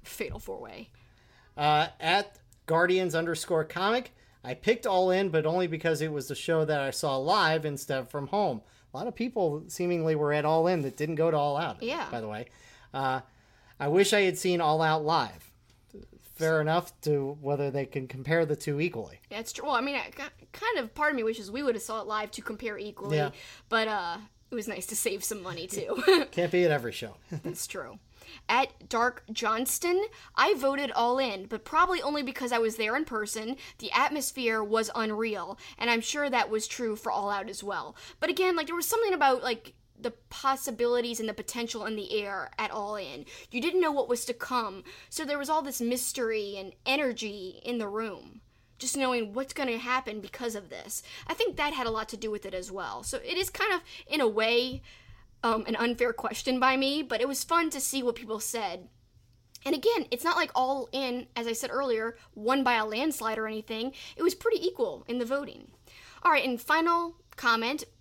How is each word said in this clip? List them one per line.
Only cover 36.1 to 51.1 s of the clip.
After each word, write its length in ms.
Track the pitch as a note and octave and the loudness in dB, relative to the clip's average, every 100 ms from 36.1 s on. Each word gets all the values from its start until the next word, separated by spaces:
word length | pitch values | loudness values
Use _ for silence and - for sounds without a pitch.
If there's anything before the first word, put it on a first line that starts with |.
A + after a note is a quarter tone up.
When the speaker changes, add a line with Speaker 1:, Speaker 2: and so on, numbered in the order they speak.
| D4 C#4+ | -2 0
Speaker 1:
that 200 | A#3+ G#3 | 2 2
was 180 | A3 G#3+ | 0 -4
true 280 | - A#3 G#3+ | -4 -4 -2
for 160 | - | -2
All 180 | - G3+ | -2 0
Out 200 | G3+ F#3+ | -4 -6
as 140 | F#3+ G3+ | -10 -6
well. 320 | F3+ C3+ - - - | -6 -6 -14 -20 -4
But 80 | D#4+ | -2
again, 260 | F4 F#4 E4+ | 2 2 2
like, 120 | D4+ | 0
there 80 | E4+ | -2
was 100 | - | 0
something 260 | A4 A4+ | 2 2
about, 300 | F4+ C#4+ B3+ | 4 4 4
like, 300 | C4 A3+ - _ _ - | 0 -4 -8 _ _ -8
the 100 | A#3+ A#3 _ | -8 -8 _
possibilities 880 | - C4+ C4+ - A3 A#3+ A#3+ A#3+ A3 | -2 0 0 -2 0 2 2 0 -2
and 80 | A3 | -4
the 60 | |
potential 520 | G#3+ G#3 B3 A#3 A#3 G#3+ | -6 -8 -6 -6 -6 -6
in 120 | G#3+ | -6
the 240 | G3 G#3+ | -4 -4
air 280 | G3+ G3 D3 - | -4 -6 -8 -6
at 140 | G#3+ | -4
All 240 | G#3+ G3+ G#3+ | -4 -6 -6
In. 300 | E3 C3 - - - | -8 -12 -14 -18 -8
You 80 | B3 | -4
didn't 200 | D4+ F4+ | 0 4
know 100 | E4 | 4
what 160 | C#4+ B3 | 2 2
was 160 | A#3+ - | 0 -2
to 80 | |
come, 500 | A#3+ - B3 A3 F#3+ - - - | -6 -2 -2 -2 -8 -16 -20 -12
so 160 | - D4 | -8 -4
there 120 | D4 | -2
was 120 | C#4 | 0
all 120 | D#4 | 0
this 200 | C#4 B3 | 0 -2
mystery 760 | A#3 B3 - - A3+ A3 G3+ G3 | 0 0 -2 -2 -2 -2 -4 -8
and 140 | F#3+ - - | -12 -8 -2
energy 760 | C#4 C#4 A3+ A3 G#3 F#3 - - | 0 0 -2 -6 -6 -12 -10 -6
in 140 | A#3+ | -4
the 80 | G#3 | -2
room, 500 | G#3 A3 F3+ D2 D#3 - _ _ _ | -4 -4 -8 -14 -20 -20 _ _ _
just 180 | C4 C#4 | -4 0
knowing 380 | C4 B3 G#3+ | 2 2 0
what's 180 | G#3+ C4+ | -4 -6
gonna 260 | - C4+ A#3 | -4 -2 -2
happen 440 | A#3+ B3+ B3+ G#3+ | 0 -2 -2 -8
because 340 | G3 - A#3+ G#3+ | -10 -8 -6 -6
of 140 | F#3 | -10
this. 340 | - - - - | -14 -10 -10 -10